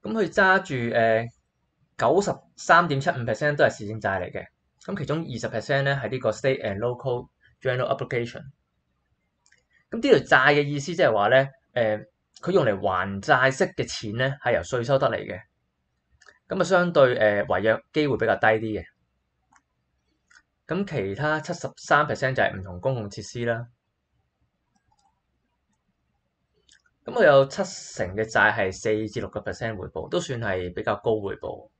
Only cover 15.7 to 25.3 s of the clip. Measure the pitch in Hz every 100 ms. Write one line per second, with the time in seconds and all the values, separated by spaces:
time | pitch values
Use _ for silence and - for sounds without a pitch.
15.7 | _ _ _ _ _ - _ _ - -
16.7 | 185 175 165 131 123 107 101 104 92 107
17.7 | 117 _ 156 147 110 113 98 110 110 110
18.7 | 101 - _ _ _ _ _ _ _ _
19.7 | _ _ _ _ _ _ _ _ _ -
20.7 | 170 202 151 98 98 151 156 151 175 135
21.7 | - - 147 147 - 131 131 95 95 95
22.7 | 90 131 127 101 - 104 123 117 117 120
23.7 | _ _ _ _ _ _ _ _ _ _
24.7 | _ _ _ _ _ _